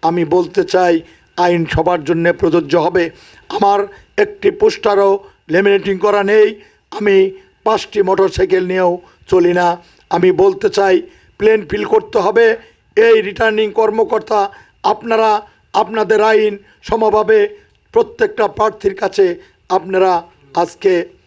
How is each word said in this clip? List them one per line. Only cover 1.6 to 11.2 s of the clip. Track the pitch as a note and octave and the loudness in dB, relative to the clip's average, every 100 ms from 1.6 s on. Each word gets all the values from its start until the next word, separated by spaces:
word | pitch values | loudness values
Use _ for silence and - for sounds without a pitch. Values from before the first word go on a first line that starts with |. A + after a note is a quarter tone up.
| D#3+ | -2
সবার | - E3 F3 | -2 -2 -2
জন্যে | C#3+ E3 E3+ | -2 -2 0
প্রযোজ্য | F3 F#3 E3 D3 E3 | 0 0 0 0 0
হবে। | D#3+ E3+ E3 - - - _ | 0 -2 -4 -8 -20 -20 _
আমার | F#4+ G3+ G2+ G3 - _ - | -2 0 0 -2 -10 _ -4
একটি | G#3 - G3 | -4 0 -2
পোস্টারও | - G#3+ - G#3+ G3+ G3 G3 - _ _ | 0 -2 0 -2 2 2 0 -6 _ _
লেমিনেটিং | E3 G3+ G3 F#3 F#3+ | 0 2 0 0 -2
করা | G#3 G#3 | 0 0
নেই। | G3 G#3+ G#3+ A3 _ _ _ | 2 2 2 0 _ _ _
আমি | - G#3 G3 F#3+ F#3+ _ _ | -4 2 2 2 -2 _ _
পাঁচটি | G#3+ G#3+ - G#3+ | -2 -2 -4 -4
মোটরসাইকেল | F#3 F#3+ F#3+ - F#3 F#3 F#3 | -2 0 0 0 -2 0 -2
নিয়েও | F#3 F3+ F3 - _ - | 0 0 -2 -10 _ -2
চলি | F#3 F3 | 2 2
না। | F3+ F3 F3 _ _ _ | 2 0 -2 _ _ _
আমি | F3 F3+ | 0 2
বলতে | F3 G3 F#3+ G#3+ | 4 2 2 -2
চাই | G3 G3 F3+ - _ | 0 2 0 -2 _